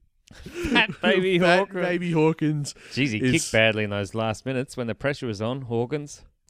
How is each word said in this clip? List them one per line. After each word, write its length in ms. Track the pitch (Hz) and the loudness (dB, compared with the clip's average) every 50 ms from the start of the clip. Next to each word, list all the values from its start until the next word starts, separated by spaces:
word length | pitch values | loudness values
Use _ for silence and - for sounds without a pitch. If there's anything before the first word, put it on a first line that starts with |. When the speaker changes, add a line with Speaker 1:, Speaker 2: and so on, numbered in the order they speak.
| _ _ | _ _
Speaker 1:
<laughs> 200 | _ _ _ _ - | _ _ _ _ -20
Speaker 2:
Fat 560 | - - - - 349 349 311 233 240 220 220 160 - - | -20 -18 -14 -10 -6 -4 0 2 2 2 2 -2 -2 0
Baby 340 | 180 190 185 185 190 185 170 | 2 2 4 4 2 2 4
Speaker 1:
Fat 220 | 185 170 175 185 | 6 6 6 4
Speaker 2:
Hawkins. 260 | 202 190 196 185 180 | 4 0 -2 -4 -2
Speaker 1:
Baby 260 | 180 180 170 180 175 160 | -2 -2 -2 -2 0 2
Hawkins 600 | 156 156 160 160 - 156 151 156 147 139 - - - - - - | 4 4 4 4 2 0 -2 -2 -2 -4 -6 -10 -14 -18 -8 -2
Speaker 2:
Jeez, 160 | 120 139 135 | -2 0 0
he 80 | 107 107 | 0 0
Speaker 1:
is 100 | 131 127 123 - - | 2 2 2 2 0
Speaker 2:
kicked 80 | - | 2
badly 320 | - 110 110 113 104 107 107 | 2 4 4 4 4 0 -2
in 80 | 101 | -2
those 240 | 101 101 101 90 - | -2 -4 -4 -4 -4
last 280 | 110 110 113 110 - - 131 | -4 -2 -2 -4 -4 -6 -6
minutes 280 | 135 127 131 - - | -4 -4 -6 -6 -8
when 120 | 127 120 117 | -8 -6 -6
the 80 | 107 | -6
pressure 320 | - - 139 147 - 135 120 | -4 -4 -4 -4 -4 -6 -6
was 120 | 107 95 | -6 -4
on, 220 | 110 113 127 139 | -4 -4 -4 -6
Hawkins. 640 | 135 117 120 117 120 120 147 147 147 143 - - - - _ _ _ _ | -6 -4 -2 -2 -2 -2 -4 -6 -8 -10 -16 -20 -20 -20 _ _ _ _